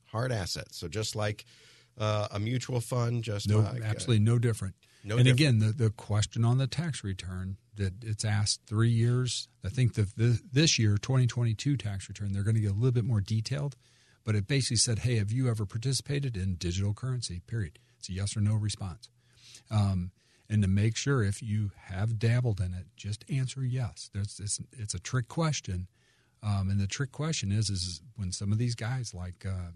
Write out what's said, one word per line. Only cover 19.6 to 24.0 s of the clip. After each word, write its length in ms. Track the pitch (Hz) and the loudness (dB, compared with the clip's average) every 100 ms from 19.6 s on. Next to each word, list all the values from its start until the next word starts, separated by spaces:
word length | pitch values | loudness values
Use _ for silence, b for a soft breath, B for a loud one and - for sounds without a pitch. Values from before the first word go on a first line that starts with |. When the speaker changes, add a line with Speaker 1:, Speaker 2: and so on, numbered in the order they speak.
| B | B
Speaker 2:
Um, 420 | 107 98 92 90 _ b b b | 2 2 0 -4 _ b b b
and 120 | 107 | 2
to 40 | 95 | 4
make 280 | 101 113 | 4 2
sure 280 | 113 139 135 | 0 0 2
if 200 | 101 101 | 2 -2
you 280 | 113 107 101 - | -2 -2 -2 -6
have 340 | - 95 113 110 | -10 -2 -2 2
dabbled 420 | 113 123 123 95 | 2 2 2 0
in 140 | 92 | -2
it, 140 | 90 - | -4 -12
just 280 | - 101 104 - | -12 -8 -8 -4
answer 340 | 135 127 135 | -4 -2 -4
yes. 460 | 127 131 120 - | -4 -2 -4 -8